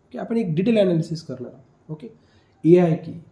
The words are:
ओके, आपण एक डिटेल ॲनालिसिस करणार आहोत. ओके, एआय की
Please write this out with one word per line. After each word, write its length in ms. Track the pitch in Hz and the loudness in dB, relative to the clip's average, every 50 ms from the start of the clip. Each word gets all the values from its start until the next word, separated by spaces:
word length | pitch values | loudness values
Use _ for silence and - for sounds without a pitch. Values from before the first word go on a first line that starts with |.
| _ _ | _ _
ओके, 100 | - 240 | -14 -12
आपण 200 | 190 190 233 233 | -8 -4 -4 -2
एक 100 | 226 180 | -2 -2
डिटेल 280 | 156 156 190 240 226 220 | -2 0 0 2 2 4
ॲनालिसिस 440 | 202 185 175 165 156 - 165 151 | 2 2 2 0 -2 -2 -6 -10
करणार 320 | - - 127 120 123 113 - | -10 -10 -12 -12 -12 -14 -16
आहोत. 380 | - - _ _ _ _ - | -20 -20 _ _ _ _ -14
ओके, 160 | 156 - - 110 - _ _ _ _ _ _ _ _ _ - | -14 -14 -14 -16 -20 _ _ _ _ _ _ _ _ _ 4
एआय 300 | 156 175 180 180 165 160 | 6 6 6 6 4 0
की 180 | 170 - - - - - - | -2 -4 -10 -16 -16 -18 -20